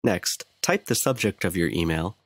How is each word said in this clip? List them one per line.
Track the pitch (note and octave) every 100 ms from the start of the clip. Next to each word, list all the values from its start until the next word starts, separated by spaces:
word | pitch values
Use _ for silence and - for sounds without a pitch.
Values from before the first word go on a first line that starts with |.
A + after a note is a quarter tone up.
Next, | B2 F2+ - - - _
type | - G3 -
the |
subject | A#2 - B2+ G#2+ -
of | G2 F2
your | E2+
email | C2 E2 D#2+ E2+ -